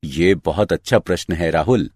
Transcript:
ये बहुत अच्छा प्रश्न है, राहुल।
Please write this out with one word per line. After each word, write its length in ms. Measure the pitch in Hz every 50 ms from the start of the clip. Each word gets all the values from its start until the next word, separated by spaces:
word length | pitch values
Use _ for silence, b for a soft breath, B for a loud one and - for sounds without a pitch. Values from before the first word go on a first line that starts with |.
| -
ये 300 | 78 67 78 85 92 98
बहुत 380 | 151 _ 82 78 92 104 -
अच्छा 260 | 87 78 _ - 131 107
प्रश्न 360 | - - 92 85 - - 90
है, 160 | 80 87 82
राहुल। 400 | 78 82 82 101 127 113 76 69 _